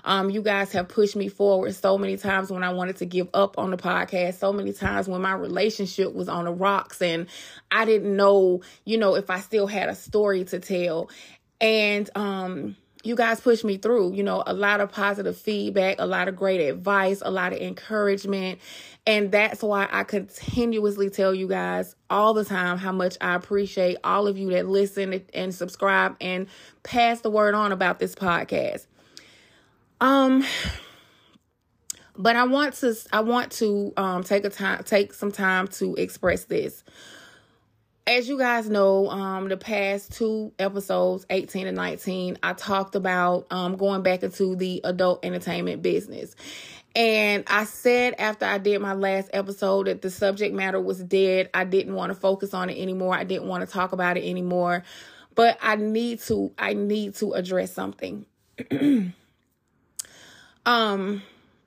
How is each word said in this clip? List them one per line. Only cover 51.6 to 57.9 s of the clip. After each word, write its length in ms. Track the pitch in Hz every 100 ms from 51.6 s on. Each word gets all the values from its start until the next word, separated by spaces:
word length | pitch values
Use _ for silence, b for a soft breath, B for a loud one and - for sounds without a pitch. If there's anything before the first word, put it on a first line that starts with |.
didn't 320 | 185 190 185 190
want 160 | 180
to 40 | 190
focus 380 | 190 196 202
on 160 | 185 180
it 80 | -
anymore. 380 | 190 185 185 185
I 80 |
didn't 240 | 185 185 190
want 180 | 180 180
to 60 |
talk 220 | 190 185
about 240 | 185 175 180
it 120 | 175
anymore. 540 | 180 180 180 175 175 175 B B B B
But 240 | - 233 226
I 140 | 220 214
need 420 | 214 220 240 233
to, 280 | - 208 196 -
I 160 | 202
need 420 | 202 202 214 208 -
to 180 | 208
address 400 | - 180 185 185
something. 520 | 185 185